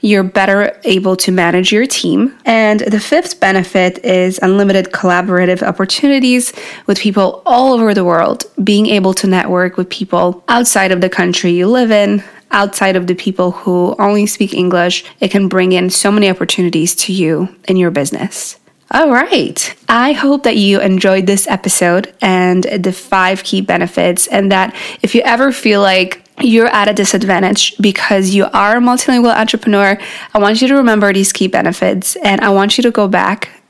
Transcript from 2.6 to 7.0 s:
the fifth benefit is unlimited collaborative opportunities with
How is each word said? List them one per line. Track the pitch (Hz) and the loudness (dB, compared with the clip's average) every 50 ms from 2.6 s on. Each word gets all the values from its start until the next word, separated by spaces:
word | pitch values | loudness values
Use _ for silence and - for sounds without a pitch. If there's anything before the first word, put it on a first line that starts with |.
| 220 214 214 208 | 2 2 0 0
the | - - 208 208 | 0 -2 -2 -2
fifth | - - 294 320 349 - - - | 0 0 0 0 0 -2 -4 -2
benefit | - 196 190 190 180 185 - 190 185 180 180 - - | -2 0 0 0 -2 0 0 0 0 0 -2 -4 -2
is | - 185 185 185 185 185 - | 0 0 2 0 0 -2 -2
unlimited | - 185 190 202 202 196 196 196 185 185 | 0 0 2 2 2 2 2 0 0 -2
collaborative | - - - 185 175 175 185 196 180 180 180 175 180 180 - | -6 -2 0 0 0 0 0 0 0 0 2 0 0 0 -2
opportunities | - 170 - 190 190 - - - 277 277 269 247 247 247 247 247 - - - - - - - - | -4 -2 -4 -4 -4 -2 -2 0 0 2 2 2 2 2 0 0 -4 -8 -12 -16 -18 -18 -10 -4
with | - 196 - | -4 -4 0